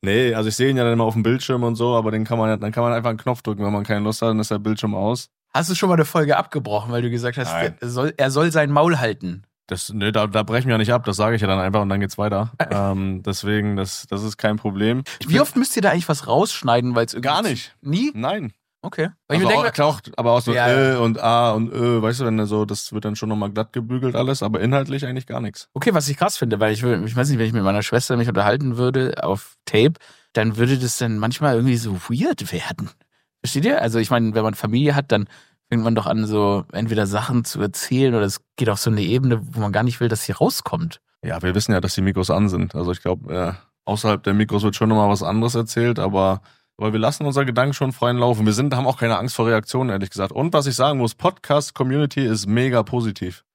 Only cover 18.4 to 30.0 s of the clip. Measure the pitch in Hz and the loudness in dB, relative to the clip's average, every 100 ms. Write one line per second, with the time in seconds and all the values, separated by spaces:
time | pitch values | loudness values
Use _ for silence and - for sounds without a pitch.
18.4 | 127 - _ _ - - 165 - _ 160 | -8 -12 _ _ -12 -4 -6 -6 _ 0
19.4 | 190 220 226 - 147 147 - - 120 120 | 4 4 2 2 2 2 -8 -2 4 4
20.4 | 120 120 120 131 135 131 117 110 113 120 | 4 2 4 4 4 4 2 2 2 4
21.4 | 120 110 113 117 120 117 110 120 123 110 | 4 2 -2 0 2 2 2 0 0 0
22.4 | 107 107 104 101 - 107 107 104 107 104 | 0 0 -2 -4 -6 -8 -6 -6 -4 -4
23.4 | 101 101 110 127 117 127 131 120 131 139 | -4 -4 -6 -6 -6 -4 -2 -2 -2 -2
24.4 | 104 110 110 139 139 135 139 127 127 127 | -2 0 2 0 0 -6 -6 -8 -8 -8
25.4 | 110 - - 139 233 175 139 139 180 - | -8 -10 -12 -2 2 2 0 -2 -2 0
26.4 | 123 104 107 107 123 107 107 120 135 131 | -2 2 2 2 0 0 0 0 0 2
27.4 | 110 110 95 101 107 117 - 123 117 95 | 0 2 2 0 0 0 0 0 0 2
28.4 | 104 123 139 117 127 131 131 - 80 98 | 2 2 0 0 0 0 -2 -2 -2 -4
29.4 | - _ - 107 131 165 | -6 _ 0 4 4 2